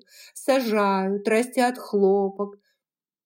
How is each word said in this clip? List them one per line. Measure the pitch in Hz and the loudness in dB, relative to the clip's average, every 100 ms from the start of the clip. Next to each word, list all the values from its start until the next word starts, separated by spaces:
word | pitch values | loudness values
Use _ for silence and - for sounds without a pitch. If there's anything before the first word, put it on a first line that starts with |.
| _ - - - | _ -20 -20 -8
сажают, | - 262 226 214 202 190 190 202 208 | 0 0 2 0 2 0 0 -2 0
растят | 220 240 254 247 247 | 0 0 0 0 -2
хлопок, | - 202 196 202 196 196 202 202 _ _ _ _ _ _ | -4 2 4 2 0 -4 -10 -10 _ _ _ _ _ _